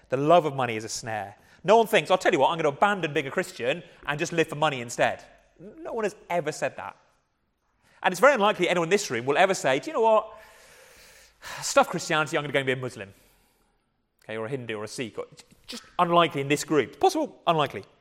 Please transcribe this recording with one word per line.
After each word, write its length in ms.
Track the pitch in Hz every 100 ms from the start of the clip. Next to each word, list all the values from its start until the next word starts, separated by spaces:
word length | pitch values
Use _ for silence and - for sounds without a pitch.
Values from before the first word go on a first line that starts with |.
| -
The 80 | 131
love 280 | 143 175 156
of 100 | 135
money 200 | 120 110
is 80 |
a 60 | 110
snare. 460 | - 117 110 98 - _ _
No 140 | 165 226
one 100 | 220
thinks, 240 | 202 151
"I'll 60 | 185
tell 140 | 349
you 80 | 190
what, 120 | -
I'm 60 | 165
gonna 120 | 151
abandon 440 | 139 202 202 160
being 120 | 151 135
a 60 |
Christian 500 | 185 180 - 120 165 - - -
and 140 | 147
just 120 | 160
live 160 | 170 156
for 80 | 147
money 260 | 156 135
instead." 420 | 120 - 127 95 - - _ _
No 340 | 190 320 339
one 100 | 247
has 120 | 208 - -
ever 220 | 175 151
said 240 | 151 135 -
that. 180 | 95 - _ _ _ _ _ _ _ _ _ -
And 80 | -
it's 80 | -
very 140 | 254
unlikely 360 | 262 202 190 175
anyone 180 | 180 165
in 40 |
this 180 | 208 -
room 160 | 117 123
will 120 | 147
ever 160 | 190
say, 260 | 185 147 139
"Do 100 | 311
you 40 |
know 80 | 302
what? 300 | 226 220 - - - - - - - - - - - _ - -
Stuff 280 | - 277 -
Christianity, 480 | 170 - 160 143 160
I'm 60 |
gonna 100 | 147
go 60 | 139
and 80 | 131
be 60 |
a 20 | 127
Muslim." 380 | 127 117 98 - _ _ _ _ _ _ _ _ _ _
Okay, 140 | - 110
or 80 | 110
a 40 |
Hindu 280 | 135 117 107
or 60 |
a 40 | 107
Sikh. 300 | - 113 -
Or, 80 | - - - _ -
just 180 | 240 - -
unlikely 440 | 175 170 165 147
in 80 | 139
this 140 | 147
group. 360 | - 156 107 -
Possible, 420 | 381 320 254 - -
unlikely. 360 | 165 139 104 - _